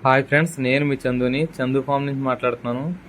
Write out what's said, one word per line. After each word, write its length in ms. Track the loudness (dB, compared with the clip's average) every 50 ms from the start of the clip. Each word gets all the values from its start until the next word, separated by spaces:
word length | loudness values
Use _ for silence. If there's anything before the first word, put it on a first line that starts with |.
| 6
హాయ్ 180 | 6 4 4 4
ఫ్రెండ్స్, 360 | 4 2 2 2 2 -2 -2
నేను 240 | 0 2 2 2 2
మీ 120 | 0 -2 -2 -2 -2
చందుని, 360 | 0 0 0 0 0 0 -2
చందు 360 | -2 -2 -4 -2 0 0 0
ఫామ్ 260 | 0 0 -2 -2 -2
నుంచి 140 | -2 -4 -2
మాట్లాడుతున్నాను. 720 | -2 -2 -2 0 0 -2 -2 -2 -4 -6 -4 -4 -4 -6 -8 -8 -12